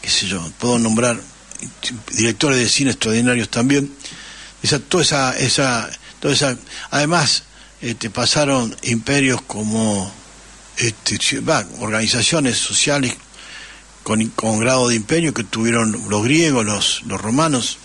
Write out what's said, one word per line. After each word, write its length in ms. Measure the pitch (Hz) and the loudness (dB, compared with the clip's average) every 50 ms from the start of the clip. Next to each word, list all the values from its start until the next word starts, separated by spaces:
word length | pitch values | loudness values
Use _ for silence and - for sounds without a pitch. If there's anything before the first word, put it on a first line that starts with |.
qué 80 | - - | -2 0
sé 180 | - - 101 92 | -2 0 0 -2
yo, 140 | 95 92 82 80 - - | -4 -6 -6 -8 -10 -4
puedo 220 | - 120 120 117 | 0 2 2 4
nombrar 400 | 117 113 110 113 120 123 117 110 - - - - - - - - - - - - - - 123 113 - - | 4 4 4 4 4 2 2 0 -6 -16 -20 -20 -20 -20 -18 -16 -16 -16 -16 -8 -8 -6 -6 -6 -10 -8
directores 460 | - 104 110 117 110 107 - 151 135 127 | -2 0 0 0 2 2 2 2 4 4
de 100 | 120 107 | 2 2
cine 220 | - - 143 135 | 2 2 2 2
extraordinarios 580 | 113 - - 113 110 117 120 123 123 120 110 101 | 0 0 0 0 2 2 4 2 2 2 0 -2
también. 420 | - 120 117 131 139 143 139 139 - - - - - - - - - - - - - - - | 0 0 2 4 4 4 2 0 -8 -14 -16 -16 -16 -16 -18 -18 -18 -18 -20 -20 -18 -6 -2
Esa, 160 | 123 147 139 | 0 0 0
toda 240 | - - - 180 151 | -2 0 0 2 2
esa, 340 | - 151 143 135 127 123 - | 2 2 2 0 0 0 0
esa, 520 | 135 127 - - 143 135 123 113 107 82 - - - - - - | 0 0 2 2 2 2 0 0 -4 -6 -10 -14 -18 -20 -20 -4
toda 140 | - 151 139 | -2 0 2
esa, 240 | 131 147 139 127 - - - - - - - | 2 2 0 -2 -2 -8 -16 -16 -16 -12 -4
además, 520 | - 139 147 147 170 170 151 - - - - - - - - - - - | 0 0 2 4 4 2 4 2 0 0 -2 -8 -20 -20 -20 -20 -20 -8
este, 280 | - 120 117 - - 117 | -6 -6 -6 -4 -6 -6
pasaron 640 | 95 - 120 - - 156 147 139 139 131 120 110 - - - | -2 -2 0 0 2 2 2 2 2 2 0 -2 -6 -8 -2
imperios 580 | - 117 113 110 - 139 143 139 135 123 117 | -2 -2 0 0 0 0 2 2 2 0 0
como, 720 | - - - 101 107 107 110 113 110 110 104 101 95 101 - - - - - - - - - - - - - - | -4 -8 -8 -4 -2 0 0 2 2 2 2 0 -2 -4 -8 -14 -20 -20 -20 -20 -20 -20 -20 -20 -20 -14 -6 -2
este, 400 | 123 117 104 - - - - 107 | -2 -2 -2 -2 -6 -4 -4 -2
ci-, 300 | - - - - - - | -2 -2 -2 -2 0 2
va, 200 | 160 135 104 87 - - | 2 2 0 -4 -8 -8
organizaciones 760 | - 107 107 110 113 107 - 120 107 - - 165 143 127 113 - | -6 -2 0 0 0 0 0 2 2 2 2 2 2 2 0 0
sociales 580 | - - - - - 151 143 143 135 123 - - - - - - - - - - - - - - - - - - - | -2 -2 0 0 2 2 2 2 0 -2 -2 -6 -12 -20 -20 -20 -20 -18 -18 -18 -18 -18 -20 -20 -20 -20 -20 -16 -4
con, 220 | - 110 110 110 113 | -2 0 0 0 0
con 300 | - - - 110 110 110 | -2 -2 -2 0 0 2
grado 280 | 113 127 131 131 123 120 | 2 2 2 4 4 2
de 80 | 117 | 2
imperio 380 | 113 104 101 151 165 170 156 - | 0 0 0 0 2 2 0 -2
que 100 | - 110 | -2 -6
tuvieron 640 | 92 - 113 110 117 117 117 117 110 104 90 - 101 | -6 -4 -2 0 2 2 2 2 0 0 -2 -4 -2
los 140 | 104 104 107 | -2 0 2
griegos, 420 | 123 143 160 170 160 139 123 110 | 2 4 4 4 4 2 2 2
los, 380 | 104 104 101 85 - - - - | 0 -2 0 0 -2 -2 -2 -4
los 140 | - 95 95 | -6 -8 -6
romanos 600 | 92 107 113 139 160 165 147 127 110 - - - - | -2 0 0 2 2 2 2 0 -2 -2 -6 -8 -14